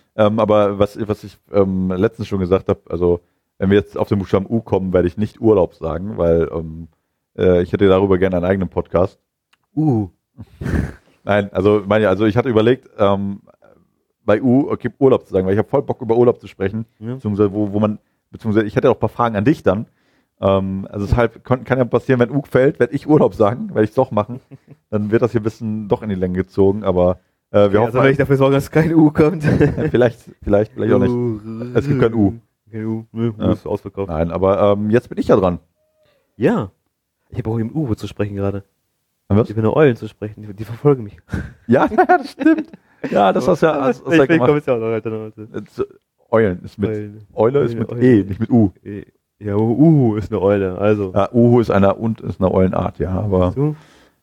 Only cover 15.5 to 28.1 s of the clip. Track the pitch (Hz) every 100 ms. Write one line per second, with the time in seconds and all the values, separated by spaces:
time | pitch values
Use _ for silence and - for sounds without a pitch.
15.5 | 101 - 139 - 123 110 117 123 117 104
16.5 | - 98 110 113 _ 110 131 107 101 104
17.5 | 101 104 104 104 107 _ _ _ 95 113
18.5 | 104 107 131 135 110 110 - 120 104 104
19.5 | 156 98 98 120 _ _ _ _ _ 98
20.5 | 98 95 95 98 104 101 123 113 - -
21.5 | 127 117 127 120 120 - 127 120 139 -
22.5 | 127 135 - 120 139 143 151 127 95 104
23.5 | 73 214 107 110 - 127 104 107 120 -
24.5 | 135 _ - _ 107 104 113 120 120 107
25.5 | - 113 107 101 - 107 92 92 90 90
26.5 | - 98 104 98 90 90 90 _ _ _
27.5 | 104 101 101 120 127 135